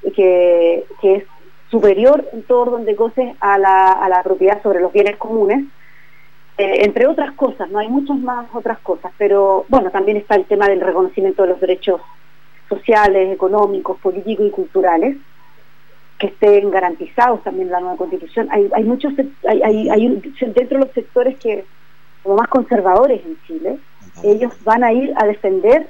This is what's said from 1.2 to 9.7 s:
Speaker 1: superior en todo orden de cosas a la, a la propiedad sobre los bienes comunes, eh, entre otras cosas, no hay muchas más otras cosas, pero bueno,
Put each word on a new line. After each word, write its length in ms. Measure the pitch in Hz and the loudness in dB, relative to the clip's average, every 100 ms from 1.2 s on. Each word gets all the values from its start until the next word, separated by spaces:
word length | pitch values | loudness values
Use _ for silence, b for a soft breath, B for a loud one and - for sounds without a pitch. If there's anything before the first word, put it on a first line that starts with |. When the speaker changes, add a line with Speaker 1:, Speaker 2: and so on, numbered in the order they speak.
| 196 - - - - | -2 -20 -20 -20 -4
Speaker 1:
superior 580 | 233 202 190 240 294 - | 0 2 4 4 4 0
en 100 | 226 | -12
todo 180 | 208 247 | -2 0
orden 240 | 240 240 220 | 0 -2 -4
de 100 | 208 | -2
cosas 320 | 233 240 247 - | -2 -2 -6 -4
a 180 | 202 202 | 0 2
la, 340 | 196 190 190 | 4 4 4
a 180 | 185 190 | 4 2
la 140 | 180 | 0
propiedad 380 | 185 190 185 208 | 0 2 2 2
sobre 200 | 214 180 | 0 0
los 100 | 180 | 0
bienes 240 | 202 202 208 | 2 0 -2
comunes, 460 | 220 226 202 254 277 - b b b b b - - - | -6 -2 0 0 -4 -14 b b b b b -20 -20 -6
eh, 260 | 196 - | -2 2
entre 240 | 208 208 254 | 0 2 0
otras 240 | 330 285 | 0 -6
cosas, 360 | - 262 - 175 | -4 -4 -4 -8
no 100 | 202 | -6
hay 80 | 220 | -2
muchas 300 | 262 277 277 | -4 -2 -6
más 300 | 247 247 240 | -6 -8 -10
otras 260 | 240 226 220 | -10 -8 -8
cosas, 340 | - 175 185 - | -6 -8 -8 -4
pero 480 | 208 202 196 190 | 0 2 2 0
bueno, 200 | - | 2